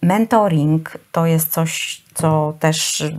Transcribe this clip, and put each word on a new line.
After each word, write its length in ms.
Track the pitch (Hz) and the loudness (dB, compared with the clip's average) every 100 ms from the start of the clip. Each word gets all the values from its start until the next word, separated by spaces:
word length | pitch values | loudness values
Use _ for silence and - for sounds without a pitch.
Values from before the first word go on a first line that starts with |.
mentoring 960 | 170 202 226 233 208 160 147 160 160 - _ | 0 2 2 2 2 2 2 0 -2 -14 _
to 140 | - 165 | -2 0
jest 260 | 160 160 | 0 0
coś, 500 | - 165 - - - _ | -2 -2 -4 -8 -12 _
co 400 | - 160 156 151 156 | -4 0 2 0 0
też 440 | 160 156 - - 151 | 0 0 -2 -4 -6